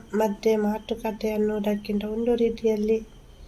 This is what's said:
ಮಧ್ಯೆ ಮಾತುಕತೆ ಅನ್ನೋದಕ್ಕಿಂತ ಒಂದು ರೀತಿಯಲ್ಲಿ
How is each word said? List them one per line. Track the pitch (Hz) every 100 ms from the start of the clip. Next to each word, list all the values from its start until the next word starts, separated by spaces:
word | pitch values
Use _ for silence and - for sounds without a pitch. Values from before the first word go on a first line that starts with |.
| -
ಮಧ್ಯೆ | 202 214 202 220 214
ಮಾತುಕತೆ | 208 214 - 220 220 208 220
ಅನ್ನೋದಕ್ಕಿಂತ | 214 214 214 208 208 - 208
ಒಂದು | 208 220 233
ರೀತಿಯಲ್ಲಿ | 233 233 226 220 214 214 220 - - - -